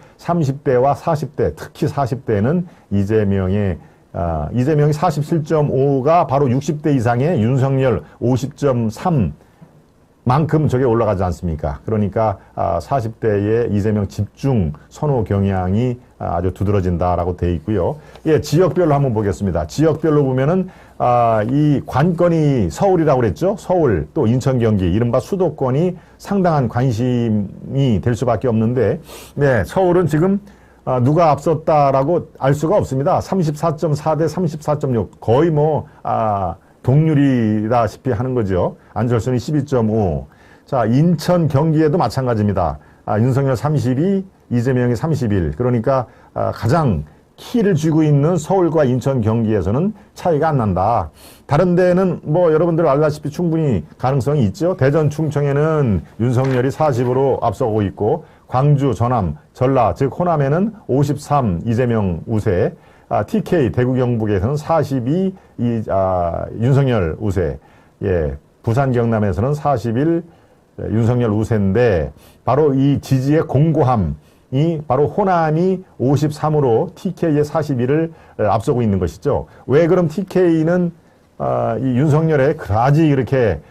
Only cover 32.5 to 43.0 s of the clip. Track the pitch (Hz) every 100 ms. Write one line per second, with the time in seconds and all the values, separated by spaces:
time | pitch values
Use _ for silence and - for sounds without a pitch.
32.5 | 147 156 208 98 135 151 139 - 190 156
33.5 | 151 170 151 165 147 160 156 160 - 180
34.5 | 160 - 147 139 120 90 - - 123 170
35.5 | 151 156 139 - - - 117 110 101 92
36.5 | 85 - _ - 143 160 147 139 127 110
37.5 | 107 110 120 110 - 131 117 127 127 98
38.5 | 90 135 - - 104 120 120 131 127 -
39.5 | 151 143 127 110 110 95 71 67 - -
40.5 | - - 135 110 123 170 165 - 180 160
41.5 | 135 160 156 156 180 123 135 127 110 104
42.5 | 95 82 73 - -